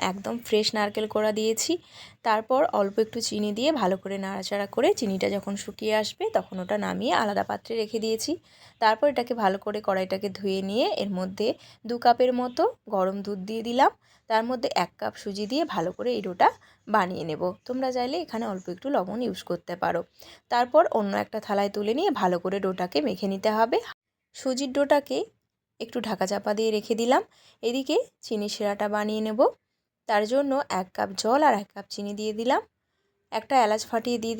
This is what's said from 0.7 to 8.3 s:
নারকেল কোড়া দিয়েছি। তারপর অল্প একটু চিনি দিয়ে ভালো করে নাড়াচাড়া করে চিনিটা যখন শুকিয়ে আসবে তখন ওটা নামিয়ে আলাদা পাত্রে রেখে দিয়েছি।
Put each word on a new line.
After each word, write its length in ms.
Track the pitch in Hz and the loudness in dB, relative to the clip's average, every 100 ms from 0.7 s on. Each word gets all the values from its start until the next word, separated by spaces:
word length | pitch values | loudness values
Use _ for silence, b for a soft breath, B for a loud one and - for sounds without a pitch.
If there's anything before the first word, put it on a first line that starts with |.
| 214 | 0
নারকেল 280 | 208 214 214 | -2 -2 -2
কোড়া 180 | 214 214 214 | 0 0 0
দিয়েছি। 340 | 220 226 - 349 B B B B 233 | 0 0 0 -2 B B B B 0
তারপর 340 | 214 220 262 320 208 | 0 2 2 2 2
অল্প 160 | 196 202 220 | 2 2 0
একটু 140 | 233 - | -2 -4
চিনি 240 | 208 208 208 | -2 -2 0
দিয়ে 120 | 277 302 | 0 2
ভালো 140 | 185 190 | 0 0
করে 140 | 190 196 190 | -4 -6 -6
নাড়াচাড়া 420 | 196 185 202 202 - | -6 -4 -4 -2 2
করে 140 | 302 415 | 2 2
চিনিটা 280 | 208 190 202 202 | 0 0 0 0
যখন 180 | 202 202 | -4 -8
শুকিয়ে 300 | - - 214 214 | -10 -6 0 0
আসবে 220 | 208 - - 196 | 0 -4 -2 0
তখন 200 | 185 185 | -2 -6
ওটা 140 | 180 208 | -4 -2
নামিয়ে 360 | 190 185 233 349 | -2 -2 0 2
আলাদা 220 | 214 196 196 | 2 0 -2
পাত্রে 240 | 208 - 226 | -4 -6 -6
রেখে 180 | 214 226 | -4 -4
দিয়েছি। 280 | 220 220 - | -2 -2 -2